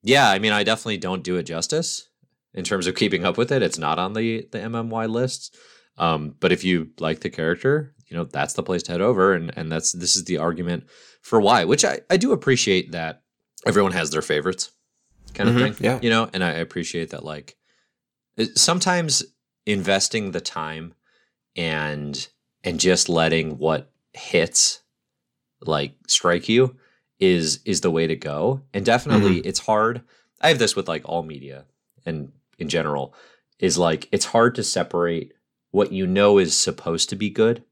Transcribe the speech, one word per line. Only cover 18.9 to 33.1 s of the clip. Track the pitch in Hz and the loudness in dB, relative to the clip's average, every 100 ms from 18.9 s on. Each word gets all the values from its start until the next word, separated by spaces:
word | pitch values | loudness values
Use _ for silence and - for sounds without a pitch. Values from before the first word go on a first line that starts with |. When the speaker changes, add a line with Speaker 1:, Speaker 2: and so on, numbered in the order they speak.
| 180 165 139 - _ _ _ | 0 0 -2 -4 _ _ _
Speaker 1:
investing | - 104 90 98 - 113 101 | -4 -2 2 2 2 -2 -4
the | 87 | -6
time | - - 78 78 85 _ _ _ _ _ _ - | -8 -8 -8 -10 -14 _ _ _ _ _ _ -8
and, | 82 78 76 73 73 69 - _ _ _ | -4 -2 -4 -6 -8 -10 -12 _ _ _
and | - 80 | -6 0
just | 92 87 - | 2 4 2
letting | 82 80 82 78 71 | 2 2 2 -2 -2
what | 78 76 - _ _ | 0 0 -4 _ _
hits, | - - 87 82 - - - _ _ _ _ _ _ _ _ | -20 0 0 2 2 0 -2 _ _ _ _ _ _ _ _
like, | - 76 71 - - | -2 -2 -2 -10 -2
strike | - 90 87 - | 0 2 0 2
you | 113 127 127 _ _ _ _ | 4 4 0 _ _ _ _
is, | 95 90 80 - | 4 4 2 -4
is | - 98 | -2 -2
the | 95 | 0
way | 80 80 | 0 0
to | 80 | -2
go. | - 73 98 135 - | -6 -2 -2 -2 -6
And | 101 | -4
definitely | 98 120 - 110 101 90 | 2 2 2 2 4 2
Speaker 2:
Mm-hmm. | 80 | -2
Speaker 1:
it's | - | -6
hard. | - 107 110 123 _ _ _ _ | 0 2 2 -2 _ _ _ _
I | 156 | 2
have | 147 | 2
this | 110 - | 2 0
with, | 87 | -4
like, | 78 78 | -6 -4
all | 85 | -6
media | 80 73 69 67 - _ _ _ | -6 -12 -16 -18 -20 _ _ _
and | - 78 69 _ _ _ | -8 -8 -8 _ _ _
in | 78 | -4
general | 82 78 71 67 | -2 -2 -4 -6